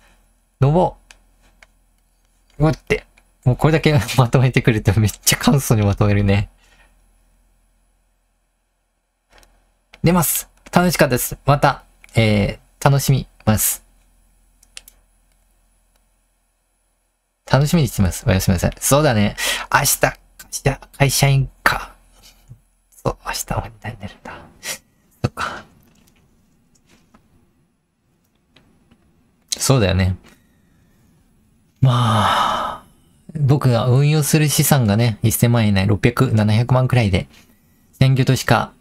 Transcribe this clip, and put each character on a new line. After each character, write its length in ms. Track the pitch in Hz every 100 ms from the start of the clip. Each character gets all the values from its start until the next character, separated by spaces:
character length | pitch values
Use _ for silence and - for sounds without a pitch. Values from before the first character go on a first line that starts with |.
| _ _ _ _ _ -
の 100 | 135
を、 260 | 165 165 - _ - _ _ _ _ _ _ _ _ _ _ _ _ _ -
う 60 |
わ 60 | 156
っ 40 |
て、 320 | - - - - _ _ _
も 100 | 127
う 20 | 123
こ 100 | 151
れ 40 |
だ 80 | 156
け 120 | 156
<laughs> 240 | 147 - -
ま 120 | 120
と 120 | 135
め 120 | 127
て 100 | -
く 80 | -
れ 100 | 107
て 120 | - 98
め 100 | 104
っ 20 |
ち 240 | - -
ゃ 20 | -
簡 220 | - 143
素 160 | -
に 80 | 113
ま 140 | 101 98
と 100 | 104
め 80 |
る 80 | 101
ね。 260 | 101 98 104 _ _ _ _ _ _ _ _ _ _ _ _ _ _ _ _ _ _ _ _ _ _ _ _ _ _ _ _ - _ _ _ _ _ -
出 80 | 151
ま 100 | 180
す。 260 | 147 - - _ -
楽 200 | 175 180
し 60 | -
か 100 | 147
っ 20 |
た 80 | 123
で 20 |
す。 180 | - -
ま 140 | - 139
た、 240 | 143 - _ _ _
え 440 | - 110 104 101 - _ -
ー、 40 |
楽 160 | 143 139
し 100 | -
み 160 | 135 - _
ま 140 | - 104
す。 240 | - - _ _ _ _ _ _ _ _ _ - - _ _ _ _ _ _ _ _ _ _ _ _ _ _ _ _ _ _ _ _ _ _ _ _ _ -
楽 160 | 131 147
し 80 |
み 80 | 175
に 60 | 127
し 80 | -
て 60 |
ま 100 | 92
す。 120 | - -
お 40 |
や 100 | 95
す 80 | -
み 60 |
な 60 | 92
さ 80 | -
い。 40 | -
そ 200 | - 139
う 20 |
だ 100 | 151
ね。 240 | 107 101 - - - -
明 80 | 127
日、 200 | 139 -
明 680 | 131 - _ - - - 135
日、 80 | 131 - -
会 140 | 139
社 180 | - 139
員 220 | 135 127 _
か。 320 | - - - - _ _ - _ _ - _ _ _
そ 200 | _ -
う、 60 | - -
明 60 |
日 220 | - -
は 160 | - - -
何 120 | 110
に 60 | -
な 60 | 196
る 80 |
ん 40 | -
だ。 100 | - - - _ - - _ _ _ _
そ 60 | -
っ 40 |
か。 320 | - - - - _ _ _ _ _ _ _ _ _ _ _ _ _ _ _ _ _ _ _ _ _ _ _ _ _ _ _ _ _ _ _ _ _ _ _ _ _ -
そ 260 | - - 135
う 40 |
だ 80 | 95
よ 60 |
ね。 220 | 90 92 90 - _ _ _ _ _ _ _ _ _ _ _ _ _ _ -
ま 1000 | 131 120 113 107 101 - - - - -
あ、 40 | - _ _ _ -
僕 360 | 156 135 139 131
が 160 | 117 123
運 220 | 127 147
用 140 | 156
す 160 | 143 160
る 100 | 151
資 160 | 151
産 220 | 147 143 110
が 100 | 104
ね、 220 | 120 104
一 100 | 113
千 180 | - 120
万 140 | 117
円 60 | 104
以 20 |
内、 140 | 98 98
六 140 | 101
百、 300 | 123 - 131
七 200 | 110 107
百 180 | 107 123
万 160 | 127 127
く 80 | 123
ら 60 |
い 80 | 101
で、 180 | 90 - - _ _ _ _ _ -
鮮 140 | 135 131
魚 80 |
と 100 | 127
し 80 | 127
か 300 | - 113 - _